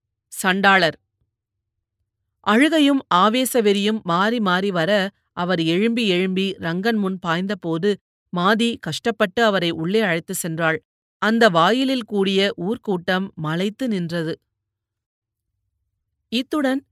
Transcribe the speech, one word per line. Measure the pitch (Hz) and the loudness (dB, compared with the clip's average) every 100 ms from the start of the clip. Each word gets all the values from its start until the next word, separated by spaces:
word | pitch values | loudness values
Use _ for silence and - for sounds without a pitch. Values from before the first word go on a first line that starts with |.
| _ _ _ | _ _ _
சண்டாளர். | - 190 196 196 190 165 - _ _ _ _ _ _ _ _ _ _ _ _ _ _ | -4 -2 2 4 4 2 -2 _ _ _ _ _ _ _ _ _ _ _ _ _ _
அழுகையும் | - 220 302 311 277 277 - | 0 2 4 4 4 2 2
ஆவேச | 175 208 247 262 247 | 2 4 2 0 0
வெறியும் | 208 202 202 220 | 2 2 0 -2
மாறி | 175 170 208 240 | -2 0 0 0
மாறி | 196 180 202 | 0 0 0
வர, | 180 160 208 190 _ _ | 0 0 0 -2 _ _
அவர் | - 175 180 | -8 -2 0
எழும்பி | 160 175 226 233 214 | 0 2 0 0 0
எழும்பி | 180 190 185 196 - | 0 0 0 -2 -4
ரங்கன் | 175 175 220 220 | -6 -4 -2 -2
முன் | 190 185 175 | -2 -4 -4
பாய்ந்தபோது, | 165 196 208 170 165 208 190 _ _ _ 175 | -4 -2 -6 -4 -2 -2 -2 _ _ _ -2
மாதி | 185 220 233 226 | 2 2 0 -2
கஷ்டப்பட்டு | 170 143 - - 208 233 | -8 -6 -6 -2 -2 2
அவரை | 226 190 170 | 2 2 -2
உள்ளே | 165 165 220 | -2 -2 0
அழைத்து | 202 170 170 180 175 | 0 -2 -4 -8 -6
சென்றாள். | 160 165 160 _ _ _ - | -2 -2 -2 _ _ _ -4
அந்த | 202 226 233 | 0 4 4
வாயிலில் | 165 175 247 262 262 | 6 4 2 0 -2
கூடிய | 214 202 196 190 196 - | -2 -2 0 2 0 -2
ஊர்க்கூட்டம் | 175 240 - 180 175 185 190 | -6 -6 -4 -6 -2 -2 -4
மலைத்து | - 156 165 202 208 262 | -8 -6 -2 -4 -4 -4
நின்றது. | 196 170 170 160 - _ _ _ _ _ _ _ _ _ _ _ _ _ _ _ _ _ _ _ | -4 -4 -4 -4 -8 _ _ _ _ _ _ _ _ _ _ _ _ _ _ _ _ _ _ _
இத்துடன் | 233 254 311 269 269 _ | -6 -4 -2 -2 -2 _